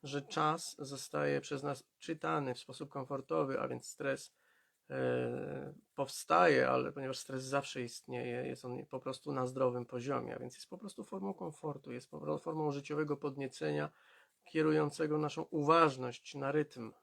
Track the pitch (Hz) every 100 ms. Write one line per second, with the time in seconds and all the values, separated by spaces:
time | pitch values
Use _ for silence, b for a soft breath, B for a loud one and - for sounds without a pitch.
0 | 143 143 139 - 156 165 - - 139 139
1 | - 147 147 143 139 139 143 135 - _
2 | - 160 160 160 139 123 - 127 - 143
3 | 135 139 135 160 139 135 - 127 - -
4 | 139 135 - b b b b b _ 135
5 | 127 123 - 127 139 139 139 143 _ -
6 | 185 - - 165 180 139 131 127 127 143
7 | 135 131 - 131 131 139 135 - 120 -
8 | - 123 123 120 135 127 127 127 135 131
9 | 135 135 - 135 127 131 131 123 120 123
10 | 123 135 123 - 127 - - - 202 -
11 | 208 196 196 190 180 151 156 139 139 123
12 | - 151 151 151 165 160 151 143 139 151
13 | 151 143 147 135 135 - 156 147 151 b
14 | b b b _ - 156 156 156 151 -
15 | 156 151 151 151 - 160 147 165 165 131
16 | 127 117 - 143 139 147 147 127 113 -